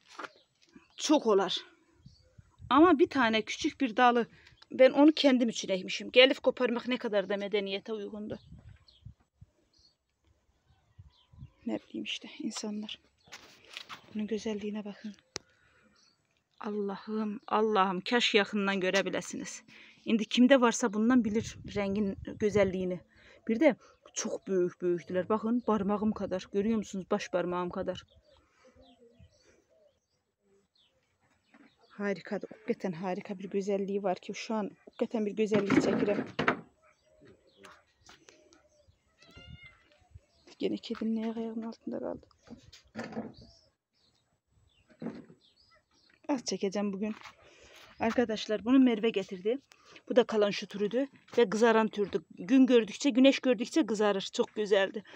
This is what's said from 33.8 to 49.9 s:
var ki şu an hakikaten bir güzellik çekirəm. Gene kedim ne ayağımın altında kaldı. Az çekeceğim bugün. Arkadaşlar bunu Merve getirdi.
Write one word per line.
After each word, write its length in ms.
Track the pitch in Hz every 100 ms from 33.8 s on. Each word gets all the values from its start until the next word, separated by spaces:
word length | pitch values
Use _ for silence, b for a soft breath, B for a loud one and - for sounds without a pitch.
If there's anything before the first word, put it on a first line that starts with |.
| 196 202
var 160 | 196 185
ki 140 | -
şu 200 | 196 -
an 160 | 220 196 -
hakikaten 420 | - - 240 226 208
bir 60 |
güzellik 400 | 196 214 208 196
çekirəm. 540 | 208 - 196 202 202 - - - - - _ _ _ _ _ - - _ _ - - _ _ - - - 622 _ _ 587 587 571 _ _ _ 679 698 698 698 698 _ _ _ _ - _ _ - -
Gene 180 | 196 208
kedim 380 | - 220 220
ne 180 | 220 226
ayağımın 300 | 226 226 226
altında 360 | 226 - 240 233
kaldı. 280 | 247 - - _ - - - - _ - - - - - - _ _ _ _ _ _ _ _ _ _ _ _ _ _ - - - - _ _ _ _ _ _ _ _ _ -
Az 160 | 269
çekeceğim 480 | - 190 196 202 202
bugün. 220 | 190 214 220 - - b b b b b b
Arkadaşlar 640 | 220 233 226 214 - 214
bunu 140 | 214 269
Merve 320 | 254 214 196
getirdi. 480 | 190 190 190 208 277 - b b